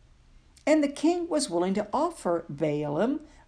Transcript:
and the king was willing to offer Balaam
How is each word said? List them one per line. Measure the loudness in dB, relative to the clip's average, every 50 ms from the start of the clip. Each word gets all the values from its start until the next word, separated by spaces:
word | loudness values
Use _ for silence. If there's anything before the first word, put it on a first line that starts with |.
| -20 -20 -20 _ -20 -20 -20 -20 -20 -20 -20 -6 0 2
and | 4 4 4
the | 2
king | 0 0 2 2 2 2 0 -2
was | -2 -2 -2 0
willing | 0 0 0 0 0
to | -2 -2 -2 -2
offer | 0 0 -2 -2 -4 -2 -2 -2 -2 -2 -6
Balaam | -6 -4 -2 -2 0 0 -2 -2 -2 0 0 0 -2 -4 -6 -12 -20 -20 -14